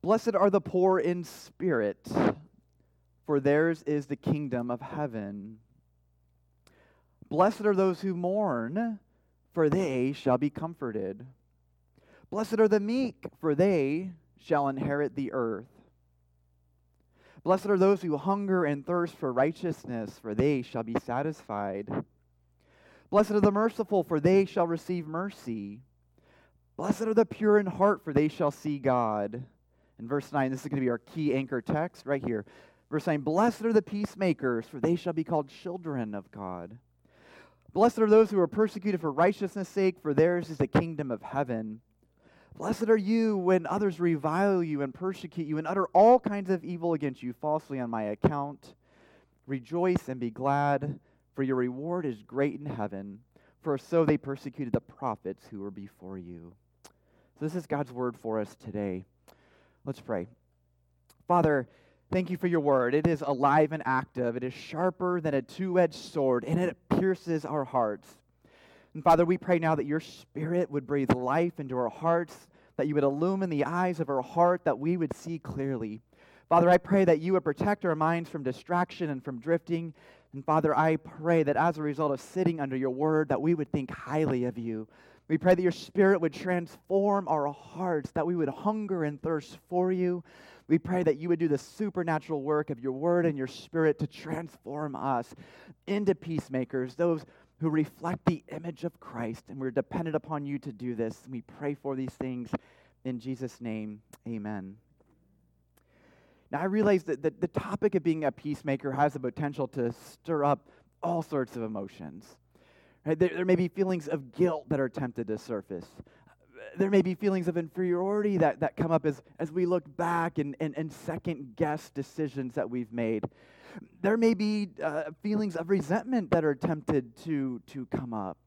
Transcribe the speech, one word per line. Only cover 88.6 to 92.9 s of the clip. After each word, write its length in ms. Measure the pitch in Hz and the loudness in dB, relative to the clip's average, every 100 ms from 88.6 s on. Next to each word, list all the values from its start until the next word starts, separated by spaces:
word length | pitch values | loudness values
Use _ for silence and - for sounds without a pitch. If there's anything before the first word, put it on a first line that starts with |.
| 202 214 208 185 | -2 -2 -4 -2
and 180 | 151 147 | -2 -4
thirst 360 | 170 160 - - _ | -4 -4 -6 -20 _
for 240 | 180 180 | 0 0
you. 320 | 185 180 180 - - - - _ | 2 0 -2 -8 -20 -20 -20 _
We 120 | 165 | 0
pray 260 | - 180 | 2 0
that 140 | 170 147 | 2 2
you 100 | 170 | 0
would 100 | 170 | 0
do 80 | 165 | 2
the 120 | 143 | 0
supernatural 840 | - - 208 185 170 156 - 156 | -2 -6 -4 -2 -2 -2 -2 -6
work 280 | 139 151 151 | 0 0 0
of 100 | 127 | -4
your 120 | 127 | -4